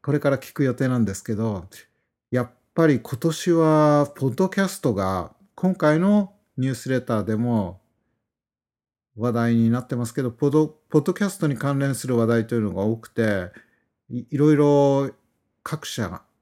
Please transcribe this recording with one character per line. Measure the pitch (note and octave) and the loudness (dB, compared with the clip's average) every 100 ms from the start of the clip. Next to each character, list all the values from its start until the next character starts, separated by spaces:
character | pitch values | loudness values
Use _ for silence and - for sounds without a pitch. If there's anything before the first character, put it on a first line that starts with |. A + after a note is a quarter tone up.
こ | - | -2
れ | C#3+ | 0
か | C#3+ | 0
ら | C3+ | -2
聞 | - | -4
く | - | -2
予 | C#3 | -2
定 | B2 C3 | 0 0
な | B2 | 2
ん | G2+ | 0
で | |
す | F#2 | -2
け | - | -6
ど、 | G#2+ A2+ G2 F2 - _ _ _ _ _ | -4 -4 -6 -10 -20 _ _ _ _ _
や | B2 | -4
っ | A#2+ _ _ - | -4 _ _ 0
ぱ | D#3+ | 2
り | B2 | 2
今 | - A#2 | -2 -4
年 | E3 D#3 F3+ | -4 -2 0
は | E3 D#3+ D#3 D3+ D3 C#3+ - | 2 4 4 4 4 0 -2
ポ | C3+ | -4
ッ | A#2 | 0
ド | F#2 | -2
キ | - | 0
ャ | F#2+ | -4
ス | - | -2
ト | C3 | -2
が、 | G2+ F#2+ F#2+ E2+ _ _ - | 0 -2 -4 -6 _ _ -4
今 | F#3 | -4
回 | F#3 D3+ D#3 | 2 2 4
の | F#3+ G#3 G3 _ _ - | 4 2 0 _ _ -6
ニ | C3 | -4
ュ | |
ー | B2 | -4
ス | C3 | -2
レ | B2+ | -4
タ | B2+ A2+ | 0 -2
ー | |
で | G#2 A2 | -2 -2
も | A#2+ A#2 F#2 F2+ _ _ _ _ _ _ _ _ _ _ _ _ _ A2 | 0 -2 -2 -10 _ _ _ _ _ _ _ _ _ _ _ _ _ -6
話 | A#2+ | -2
題 | A#2 A#2 A#2 | 0 2 2
に | A2+ | 2
な | A#2+ | 0
っ | B2 | -4
て | A#2+ | -6
ま | A#2 | -6
す | |
け | - | -4
ど、 | B2+ | -6
ポ | A#2 C#3+ | -2 0
ド-、 | D3+ D#3 - _ | 2 0 -6 _
ポ | D3+ | 0
ッ | |
ド | C#3 | 0
キ | F3+ G3+ | -2 -4
ャ | |
ス | - | -2
ト | D#3 | -4
に | B2 | -2
関 | C#3+ C#3 | -2 -2
連 | C#3 | -2
す | B2 B2+ | -4 -2
る | A#2+ | 0
話 | A2+ | 2
題 | A#2 A2+ | 2 0
と | A#2 | -2
い | |
う | |
の | G#2+ | -2
が | F2+ | -2
多 | G#2 A2+ | -2 -4
く | - | -6
て、 | - A2 G2+ F2+ - _ _ _ _ _ | -2 -2 -2 -6 -16 _ _ _ _ _
い-、 | A#2+ A#2+ | -12 -8
い | C#3 | 2
ろ | D3+ | 4
い | D3 | 4
ろ | D3 C#3+ C#3+ C#3 C#3 - _ _ _ _ | 4 4 4 2 -2 -8 _ _ _ _
各 | - D#3 - | -12 -12 -10
社 | - G2 E2+ _ _ | -8 -8 -8 _ _